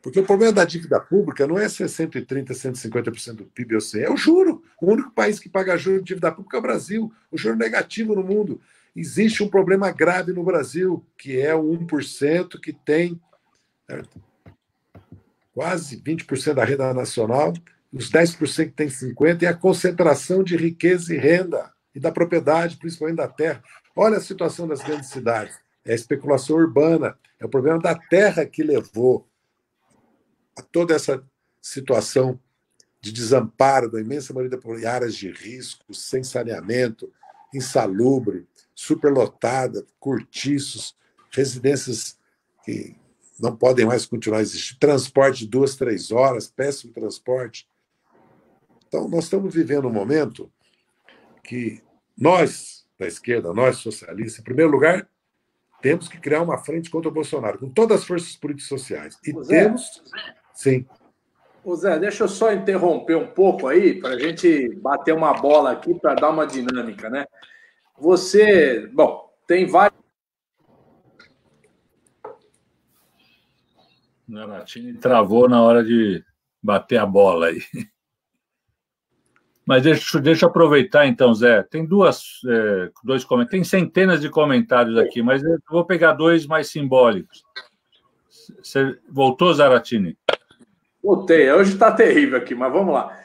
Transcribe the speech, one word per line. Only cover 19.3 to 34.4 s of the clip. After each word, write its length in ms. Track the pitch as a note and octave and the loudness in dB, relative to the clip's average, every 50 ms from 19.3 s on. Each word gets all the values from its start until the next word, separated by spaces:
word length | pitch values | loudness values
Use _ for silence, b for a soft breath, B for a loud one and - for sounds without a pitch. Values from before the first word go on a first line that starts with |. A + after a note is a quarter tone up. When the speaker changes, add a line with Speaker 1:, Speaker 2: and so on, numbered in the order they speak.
| F3 E3+ F3 | 2 0 -2
Speaker 1:
e 20 | |
a 60 | F3 E3+ | -2 -2
concentração 880 | E3+ - F#3+ F3+ F3 - F3+ F3 F3+ F3 D#3+ C#3+ - - - F#3 F#3+ F#3+ | 0 0 0 0 0 -2 -4 0 2 2 2 2 0 0 -2 -2 -2 0
de 120 | F3 F3 | 0 -2
riqueza 580 | - E3 E3 E3 _ - F3 F#3 F3 E3+ E3+ E3 | -2 -2 -4 -4 _ 0 0 0 0 -2 -6 -6
e 40 | |
renda, 540 | C#3 C3 D3 E3 F3+ F#3 E3+ D3 - - - _ _ _ _ _ | 0 2 2 2 2 0 -4 -6 -8 -8 -10 _ _ _ _ _
e 60 | C#3 | -6
da 120 | C3+ E3 | -6 -6
propriedade, 680 | D#3+ - E3+ E3+ E3+ D#3+ C3+ C#3 D#3 E3 E3+ E3+ E3+ | -2 -2 -2 0 0 0 2 2 0 2 0 -4 -8
principalmente 400 | - - E3 E3 - D#3 D#3+ E3+ | -10 -12 -14 -10 -8 -6 -6 -4
da 100 | E3 C#3+ | -6 -6
terra. 360 | A#2+ _ - D3+ E3 C#3 A#2 b b b b b _ _ | -8 _ -4 -4 -4 -4 -8 b b b b b _ _
Olha 220 | F3 G3 A3 A3 | 2 2 2 2
a 40 | F#3+ | 0
situação 460 | - - G3 F#3+ F3 D#3 - - E3+ | -4 -8 -8 -6 -6 -6 -4 -6 -8
das 140 | D#3+ D3+ C3 | -8 -8 -8
grandes 280 | - C#3+ D3+ D3 C3+ - | -6 -8 -8 -8 -10 -14
cidades. 520 | - C3+ A2 A#2 A#2 A2 G#2 - - _ _ _ _ _ _ | -14 -6 -4 -2 -2 -2 -6 -10 -16 _ _ _ _ _ _
É 60 | A2 | -4
a 40 | A2+ | -4
especulação 600 | A2+ - _ D3 C#3 - C#3+ C#3+ C3 C3 - D3+ | -4 -2 _ -6 -6 0 0 0 0 0 0 2
urbana, 640 | E3 E3 D#3+ A#2 C#3 D3+ E3 E3 D3+ C#3 G2+ - _ _ _ _ _ | 2 2 2 4 2 4 4 2 0 0 -4 -8 _ _ _ _ _
é 60 | - | -12
o 40 | A2 | -4
problema 280 | B2 C3+ B2 D3+ E3 | -4 0 0 0 0
da 160 | E3 E3 F3 D#3 | 0 0 -2 -4
terra 520 | - _ _ E3+ F#3 G#3 G3+ E3 E3 D3 | -4 _ _ 2 4 4 4 2 0 -4
que 180 | - _ - D#3 | -4 _ -6 -2
levou 640 | D3 C#3+ A#2 - _ _ A2+ A#2+ B2+ B2 B2 _ _ _ _ _ _ _ _ _ _ _ _ _ _ _ _ _ _ _ _ _ _ _ _ _ _ _ | -2 -2 -2 -4 _ _ 0 2 2 2 0 _ _ _ _ _ _ _ _ _ _ _ _ _ _ _ _ _ _ _ _ _ _ _ _ _ _ _
a 40 | - | -20
toda 320 | - _ - E3+ E3+ E3 D#3+ | -20 _ -2 -2 2 2 0
essa 280 | D3 - - C#3 C3 - _ _ _ _ _ _ _ | 0 0 -4 -4 -6 -8 _ _ _ _ _ _ _
situação 800 | - - - C3+ C3 - B2+ A2 G#2+ - - C3+ C3 C3 C3 - _ _ _ _ _ _ _ _ _ _ _ _ | -18 -14 -14 -12 -2 0 0 0 0 0 0 0 0 0 -2 -8 _ _ _ _ _ _ _ _ _ _ _ _
de 100 | - G#2 | -16 -14
desamparo 800 | A2 A2+ A#2 A2 C3+ B2+ A2+ A2 _ - C3+ C#3 C3+ C3 A#2+ A2 | -10 -8 0 2 2 2 2 -2 _ 2 2 4 4 2 0 -2
da 80 | A2+ A2 | -6 -8
imensa 340 | G#2+ A2+ C#3 D3 C3 - C3 | -8 -6 -8 -10 -10 -10 -8
maioria 180 | B2+ | -8